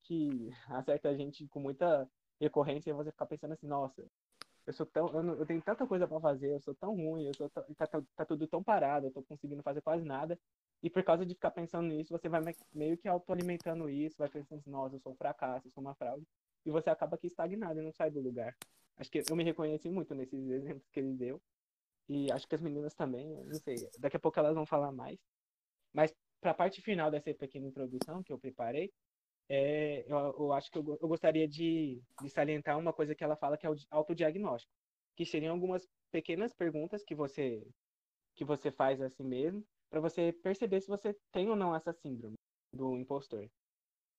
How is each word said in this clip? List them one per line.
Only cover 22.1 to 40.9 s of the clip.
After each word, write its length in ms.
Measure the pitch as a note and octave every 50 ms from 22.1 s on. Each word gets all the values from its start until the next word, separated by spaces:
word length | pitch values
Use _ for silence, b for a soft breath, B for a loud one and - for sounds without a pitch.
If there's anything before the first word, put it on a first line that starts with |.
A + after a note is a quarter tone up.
| C#3 C#3+ C#3 C3+
acho 160 | A#2+ C#3 -
que 80 | - D#3+
as 60 | D3+
meninas 320 | E3+ D#3 C#3+ D3 D3 D3 -
também, 360 | - D#3+ C3 B2+ B2 C#3+ D#3 D#3
eu 80 | C#3 C3
não 100 | C3+ D3+
sei, 200 | D#3 - C#3+ B2+ A#2 G#2 - - A#2+
daqui 180 | B2+ F#3 -
a 20 | D#3+
pouco 200 | - E3 - D#3+
elas 160 | D3+ D3+ D#3+
vão 100 | D#3+ D#3
falar 260 | - D#3+ D3 C#3+ C#3+
mais. 280 | C3+ B2+ A#2 C#3 F#3+ - _ _ _ _ _ _ _ _ _ _ _ _ _ _ -
Mas 200 | D3 D#3 D#3+ - _ _ _ _ -
pra 120 | - F3+ D#3+
parte 280 | - F3 F#3+ F#3+ -
final 300 | - A3+ G3+ F3 D#3 D#3
dessa 220 | D3+ D3 - D#3+ C#3
pequena 340 | - C#3+ C3+ - C#3 C3+
introdução 560 | C3+ C3 C#3 C3+ B2 B2+ B2+ - - D#3+ F#3 F#3
que 100 | - C#3+
eu 60 | A#2
preparei, 520 | - C3 C3 - A#2+ A#2 B2+ D3 F3+ G3+ - _ _ _ _ _ _ _ _ _ _
é, 580 | - C#3 C#3 C#3 C#3+ D3+ D3+ D3+ D3+ D3 C#3 -
eu, 100 | - D3
eu 360 | C#3+ C#3+ C#3 - - D3+ C#3+ C#3
acho 180 | C#3 - -
que 60 | -
eu 60 | E3+ D3
go-, 140 | D3+ D3 -
eu 60 | E3+
gostaria 400 | D#3+ D#3+ D#3 - D#3+ D#3 D#3 D#3+
de, 540 | D3+ D3 D#3 E3 E3 E3 E3 D#3 C#3 B2+ A#2+ B2 _ _ -
de 80 | - -
salientar 480 | - E3 C#3+ D3+ D3+ D3 - D#3 D3 D3+
uma 140 | E3+ E3+ D#3
coisa 220 | - D3+ D3 D3+
que 80 | - E3
ela 120 | D3 D3+
fala, 220 | - - D3 D3+
que 80 | D3+ -
é 40 | E3+
o 60 | D#3
di-, 120 | D3 - -
autodiagnóstico, 800 | D3+ D3+ D3+ - E3+ E3 E3 D#3 D#3 F#3+ G#3 E3 B2 A#2 - _ _ _ _ _ _ _ _ _ _
que 100 | - E3+
seriam 280 | - - D#3 D3+ D#3+ E3+
algumas 340 | F3+ F3+ F#3 F#3 F3+ - - _ _ _ _
pequenas 420 | - E3 D#3 - E3 F3 A3 A#3+ -
perguntas 500 | - F3+ E3 D3+ D3+ D#3 E3+ - G#3 -
que 120 | - D#3+
você, 500 | D3 D3 C#3 - D3+ C#3 B2+ A#2 G#2+ - - - _ _ _ _ _ _ _ _ _ _ _ _
que 80 | - C#3+
você 280 | C#3 D3 C#3 - D3
faz 300 | C3+ - C#3 C3+ C#3 C3
a 80 | C3+ B2+
si 140 | - - C3+
mesmo, 400 | C3 B2+ B2+ C#3+ E3 F#3+ G#3 G#3 _ _ _ _ _
pra 100 | - D#3
você 340 | D#3 E3 - - E3+ E3+ E3+
perceber 480 | - - F#3+ G3 - B3 F#3+ F#3+ F#3+
se 60 | F#3+
você 280 | G3